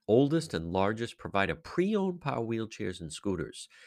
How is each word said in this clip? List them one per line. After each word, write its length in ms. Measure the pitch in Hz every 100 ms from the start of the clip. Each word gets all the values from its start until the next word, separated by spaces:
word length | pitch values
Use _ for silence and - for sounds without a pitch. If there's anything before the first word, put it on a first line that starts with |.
| -
oldest 460 | 113 143 160 156
and 180 | 82 82
largest 460 | 92 98 110 117 -
provider 340 | 95 98 98
of 120 | -
pre-owned 580 | - - 190 214 190 175
power 180 | 147 131
wheelchairs 640 | 113 113 110 - 101 92
and 100 | 82
scooters. 560 | 76 101 90 73 - - -